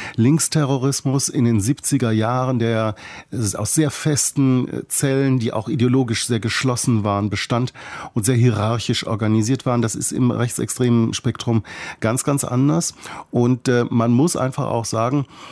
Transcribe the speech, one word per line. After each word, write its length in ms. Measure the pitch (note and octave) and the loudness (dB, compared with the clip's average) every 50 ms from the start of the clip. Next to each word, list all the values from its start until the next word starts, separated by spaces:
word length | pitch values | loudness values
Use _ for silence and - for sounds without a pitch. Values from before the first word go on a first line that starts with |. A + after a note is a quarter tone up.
| - - - | -14 -6 0
Linksterrorismus 1160 | - A2+ C3 D#3+ D#3+ - - - D#3+ D3 B2+ C#3 B2+ B2+ C#3 C3 - - C#3 C3 C3+ - - | 2 4 4 4 2 2 0 0 0 2 2 0 0 0 -2 -2 -2 -2 -2 0 0 -2 -2
in 160 | - - A#2 | 0 0 2
den 120 | A#2 A2+ G#2 | 2 2 2
siebziger 540 | F#2+ B2 D3 - - - C#3+ C3 B2 A2+ | 2 0 -2 -2 -2 -2 0 0 2 2
Jahren, 460 | A2 G#2+ G#2+ A#2 B2 B2+ B2+ C3 C3 A2+ | 2 0 0 0 0 0 0 0 0 0
der 380 | A2+ A#2 A2+ A2 A2 G#2+ G2+ - - - - - - _ - C3+ A2 G2 - | 0 0 0 0 0 -2 -4 -6 -12 -18 -18 -18 -16 _ -6 -4 -4 -4 -4
aus 160 | - G#2+ - | -4 -4 -2
sehr 180 | - D#3+ D#3 C#3 | 0 0 0 0
festen 920 | - - - D#3 D3 - - - - C#3+ C3+ C3 B2+ B2+ - - - A#2+ - - | -2 -2 -2 -2 0 0 -2 0 0 2 2 4 2 2 0 -2 -6 -8 -6 -4
Zellen, 500 | - - D3 C#3 C3+ C3+ C#3 C3+ C3 B2+ | -2 0 0 2 2 2 2 2 2 0
die 160 | A2+ B2 - | 0 -2 -2
auch 160 | A2 - A#2+ | -4 -4 -4
ideologisch 560 | - A#2+ A#2+ B2 B2 C3+ C3 A#2 A2+ - - | 0 2 2 4 4 2 2 0 -2 -4 -2
sehr 120 | - A#2+ A2 | -2 -2 -2
geschlossen 640 | A2 A2 - - - C3 B2 - - B2+ A#2 G#2+ | -2 -2 -2 0 0 0 0 0 0 2 2 2
waren, 280 | G2+ G#2 G2+ G2+ G#2 G2+ | 2 0 0 0 0 -2
bestand 420 | G2+ - - - B2+ A#2+ B2+ - - - - - - - - - | -2 -4 -2 -2 0 0 0 -2 -6 -12 -16 -16 -14 -14 -14 -6
und 140 | - A#2+ G2 | -4 -2 0
sehr 100 | C3 B2+ | 2 4
hierarchisch 680 | A#2 B2 B2 G#2+ G#2 G#2 A2 A#2+ A2 - - A#2 - - | 6 6 4 4 2 0 0 0 -2 -2 -2 -4 -2 -2
organisiert 580 | - A2 G2+ A2 G#2+ A2 A2 G#2 A2+ C3+ B2+ - | -4 -4 -2 0 2 2 2 2 2 0 0 0
waren. 160 | C3+ A#2+ A#2+ | 0 0 0
Das 140 | A2+ A2 - | 0 -2 -2
ist 180 | A#2 A#2 - | -4 -6 -4
im 180 | - - B2+ B2 | 0 0 0 2
rechtsextremen 840 | A2+ A2 A#2+ A#2 - - A#2 - - - B2+ B2 A#2 A#2 A2+ - G#2+ | 2 0 -2 -2 -2 -4 -4 -4 -2 0 2 2 4 2 2 0 -2
Spektrum 480 | - - A#2+ - - - A#2+ A2+ A2 - - - - - - - - | -2 -4 -4 -4 -2 -2 0 0 0 -2 -4 -10 -14 -12 -14 -8 -4
ganz, 220 | - A2 A#2 C3 | -2 -2 0 0
ganz 220 | - D3 C#3 C3+ - | 0 0 0 0 -2
anders. 500 | - B2 B2+ C3+ D3 D#3 E3+ - - - - - - - - - - | -2 0 2 2 2 2 2 0 -4 -8 -10 -16 -16 -16 -16 -14 -4
Und, 380 | - A#2+ A#2+ B2 B2+ A#2+ - C3+ | 0 2 2 2 2 2 2 2
äh, 180 | B2 A#2+ A#2+ - | 2 2 2 2
man 240 | - A#2 A2+ A#2+ | 2 2 4 4
muss 240 | A#2+ B2 D3+ F3 - | 4 4 4 2 2
einfach 300 | - B2 C3 - D3 C3 | 0 -2 -2 -2 -4 -4
auch 180 | G2+ A2+ A#2 A2 | -2 -2 -4 -4
sagen, 400 | - A2+ A2 A2+ B2 C#3+ C#3+ C3 - - - - - | -2 -2 -2 0 0 0 -2 -4 -4 -10 -18 -20 -20